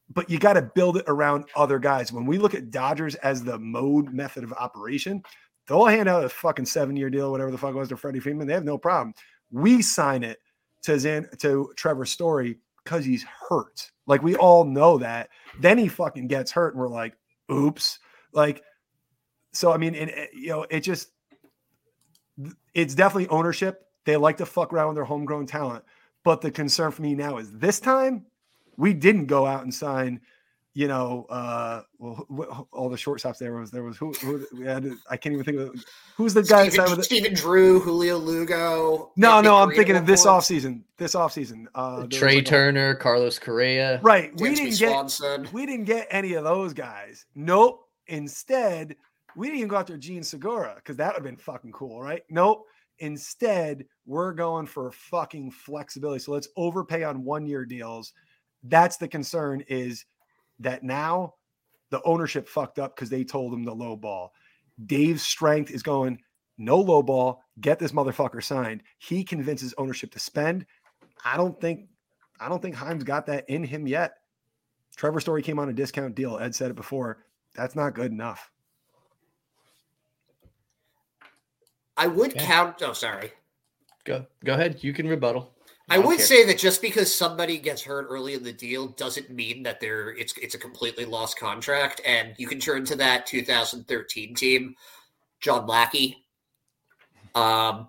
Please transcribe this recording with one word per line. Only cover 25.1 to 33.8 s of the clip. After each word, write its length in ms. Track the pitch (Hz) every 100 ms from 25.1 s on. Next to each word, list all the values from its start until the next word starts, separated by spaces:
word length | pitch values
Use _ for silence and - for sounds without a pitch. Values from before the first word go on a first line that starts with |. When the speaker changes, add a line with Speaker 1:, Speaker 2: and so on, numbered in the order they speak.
| 147 147 147 139
Speaker 1:
talent. 360 | 151 139 117 - _ _ _
But 160 | 175 160
the 120 | 156
concern 400 | 139 147 - 160
for 100 | 147
me 140 | 151 143
now 240 | 143 127
is 120 | 110
this 300 | 107 165 202
time, 440 | 262 262 262 247 - _ _ _ _ -
we 160 | 170
didn't 320 | 170 165 214 139
go 200 | 139 135
out 180 | 135
and 100 | 127
sign, 480 | 120 151 135 127 120 _ _ _ _ _ 139
you 120 | 143
know, 380 | 131 127 123 117
uh, 500 | 123 120 117 117 117 107 _
well, 300 | 120 113 -
wh-, 260 | 139 - 123
wh-, 120 | -
all 180 | 123 127
the 60 | 123
shortstops 440 | - 143 131 117
there 160 | 123 117
was, 160 | 113
there 100 | 123